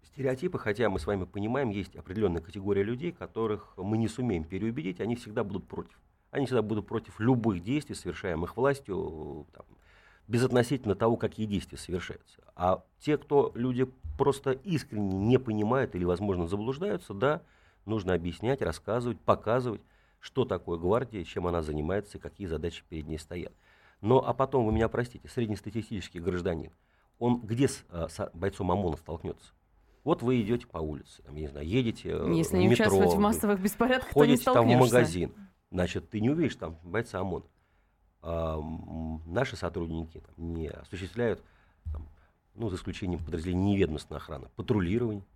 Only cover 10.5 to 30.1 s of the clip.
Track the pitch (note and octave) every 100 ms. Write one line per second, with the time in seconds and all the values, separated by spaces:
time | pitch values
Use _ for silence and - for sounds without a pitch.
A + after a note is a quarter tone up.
10.5 | A#2+ A#2+ C#3 G#2+ F#2+ A#2 A2+ A2 - G#2+
11.5 | G2 - - - F2 - - _ - -
12.5 | - F2+ F#2 _ _ - D3+ - C#3+ -
13.5 | - B2+ B2 C3 - - - C#3+ C3+ C#3
14.5 | C3 G3+ D#3 - G#2+ G2+ F#2+ G#2 B2+ B2+
15.5 | G#2+ G#2 C3 A#2+ F2+ F2 F2 G#2 F2+ E2+
16.5 | G2+ G#2+ C3+ G3+ F#3 - G2 C3 D#3 -
17.5 | _ _ _ - A2 F2+ F2+ F2 E2+ A2
18.5 | C3+ F2+ D2+ - A#2 A#2+ A2+ - G2+ G#2
19.5 | B2 B2 G#2 - _ _ _ - - A#2
20.5 | F#2 - E2+ F2 A2+ B2+ G#2+ E2 - F2
21.5 | F2 D#2 D2+ D2+ G2 - F#2 D2 - G2
22.5 | D#2 E2+ - _ D#2+ D2+ D#2 - F2 -
23.5 | _ _ _ _ _ G2+ C3 - A#2+ C3
24.5 | C#3 A2 A2 A2+ A2+ B2 - - - A2+
25.5 | G#2 - A2 G#2 G#2+ - F2 E2+ F2+ F2+
26.5 | E2 - _ _ _ _ _ A#2+ A#2+ G2
27.5 | A#2 F#3+ - - E2+ D#2+ - G2+ E2+ G2
28.5 | - F2+ F#2 F#2 D2 - E2 F#2 - -
29.5 | _ _ _ _ _ B2+